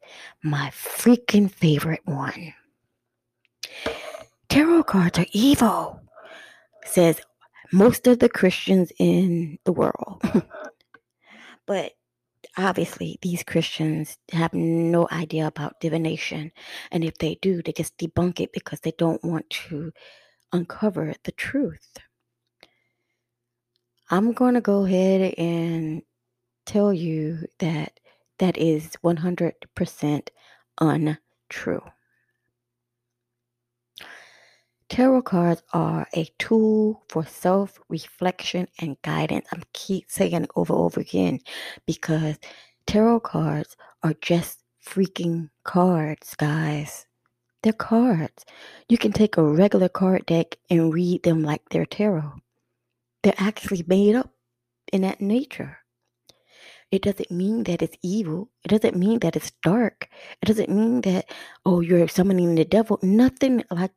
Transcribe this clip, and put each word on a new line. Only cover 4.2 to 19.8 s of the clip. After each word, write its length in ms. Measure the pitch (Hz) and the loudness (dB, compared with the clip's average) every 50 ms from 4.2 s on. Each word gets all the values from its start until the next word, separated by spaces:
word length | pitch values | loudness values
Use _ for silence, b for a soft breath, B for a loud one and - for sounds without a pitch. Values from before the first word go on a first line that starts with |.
| B B _ _ _ - | B B _ _ _ 0
"Tarot 340 | - 269 302 330 339 330 - | 2 4 6 6 6 4 4
cards 360 | - - 190 175 170 - - | 4 2 2 2 2 2 0
are 60 | 175 - | -2 0
evil," 720 | - 202 233 277 285 - 240 214 - - - - - - - _ B B B B B B B B B B B B _ _ - | 0 2 4 4 6 6 4 2 2 0 -4 -8 -10 -16 -20 _ B B B B B B B B B B B B _ _ -14
says 360 | - - 185 170 165 160 - - _ _ _ _ _ B B B - - | -2 2 4 4 4 4 2 -4 _ _ _ _ _ B B B 0 4
most 340 | 185 196 247 233 - - 254 | 6 6 6 6 4 4 4
of 120 | 247 240 | 6 6
the 100 | 262 233 | 4 2
Christians 640 | - - - 185 - - - - 190 185 175 - - - | 4 4 2 2 2 0 0 2 2 2 2 0 0 0
in 600 | 170 170 175 175 190 180 170 165 165 156 151 - _ | 2 4 4 4 2 2 0 0 -2 -6 -8 -4 _
the 80 | - 170 | -2 0
world. 480 | 165 160 - - - - - 190 - - | 0 0 0 0 -2 -6 -10 -8 -6 -4
<laughs> 200 | - - 190 - - - - - - - _ _ _ _ _ _ _ _ B B B B B B B B B _ | 0 0 0 0 -2 -6 -18 -18 -18 -20 _ _ _ _ _ _ _ _ B B B B B B B B B _
But 320 | - 202 185 151 - - _ _ _ _ _ _ _ _ _ - - _ - | -4 -4 -4 -4 -6 -10 _ _ _ _ _ _ _ _ _ -20 -14 _ -2
obviously, 600 | 185 196 180 - 175 - - - 175 160 - - | -2 -2 0 -2 -4 -4 -6 -8 -10 -10 -10 -8
these 220 | - 180 175 170 - | -6 -6 -6 -6 -6
Christians 720 | - - 165 160 - - - 160 156 156 156 156 - - - _ - | -2 -2 -2 -2 -2 -4 -4 -4 -2 -2 -4 -6 -8 -12 -18 _ -6
have 220 | - 165 165 165 - | -2 -2 -2 -2 -2
no 560 | 175 165 165 165 165 170 165 170 170 170 - | -2 -2 0 0 0 0 2 2 2 2 0
idea 360 | - 165 165 156 156 160 156 151 | -2 -6 -8 -6 -4 -4 -4 -4
about 340 | - 151 147 147 - - | -4 -6 -8 -10 -8 -8
divination. 720 | - 165 151 165 160 160 160 160 - - 175 156 151 160 B B B B B B B B | -6 -4 -2 -2 -2 -4 -4 -6 -6 -8 -8 -10 -10 -12 B B B B B B B B
And 120 | - 170 165 | -4 -4 -4
if 140 | 160 - - | -4 -4 -6
they 220 | 170 156 170 - | -6 -6 -6 -2
do, 200 | - 190 190 170 | -2 -2 -2 -2
they 120 | 160 165 - | -4 -6 -6
just 240 | - 160 - - - | -6 -8 -8 -8 -10
debunk 420 | 190 165 - - 175 180 170 - | -10 -6 -2 -2 -2 0 -2 -4
it 140 | - - - | -6 -6 -8
because 260 | 185 - - 151 - | -10 -12 -12 -14 -8
they 140 | - 160 - - | -8 -8 -4 0
don't 240 | 165 165 160 - | 0 0 0 -2
want 280 | - 170 165 160 - _ - - - - | -4 -6 -6 -6 -6 _ -12 -14 -12 -12
to 240 | 160 143 | -12 -10